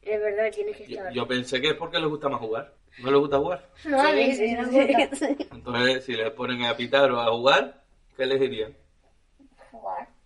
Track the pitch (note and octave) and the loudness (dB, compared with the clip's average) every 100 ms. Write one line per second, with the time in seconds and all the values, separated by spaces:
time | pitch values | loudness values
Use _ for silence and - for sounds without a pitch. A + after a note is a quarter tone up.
0 | G3+ G#3+ G#3+ G3+ A3 G#3 - - G#3+ - | -4 -4 -2 -2 -2 -2 -8 -8 -12 -12
1 | F#3 B2 A#2+ B2+ B2 B2+ D3 D3 E3 E3+ | -8 -6 -2 -4 -2 -2 -2 -2 -4 -4
2 | D#3 D3+ C#3+ B2+ A2+ A2+ - _ _ - | -2 -2 -4 -4 -6 -8 -8 _ _ -10
3 | B2 C#3+ D3 C#3 D#3 F3+ - _ D#4 C4+ | 2 4 4 0 0 -4 -10 _ -2 2
4 | D4+ C#4+ C4+ C4 A3 A#3+ B3 C4 C#4 C#4 | 4 4 2 2 0 -2 2 4 4 4
5 | C4+ C#4 D4 C#4+ - A#2+ A#2+ A#2+ B2 C3 | 2 -2 -4 -4 -6 -12 -6 2 2 2
6 | C3 A2+ A2 A2 B2 B2 A#2+ A#2+ A#2+ C#3 | -2 -4 -4 -4 -6 -4 -4 -4 0 4
7 | C#3 B2 A#2 A#2 C3 D3 - - _ _ | 4 4 0 2 4 4 2 -10 _ _
8 | _ - C3 C3+ C3 A2+ G#2+ - _ _ | _ -6 -2 0 0 -2 -8 -10 _ _
9 | _ _ _ _ - _ - A#3 G3+ - | _ _ _ _ -20 _ -20 -16 -10 -10
10 | - _ | -12 _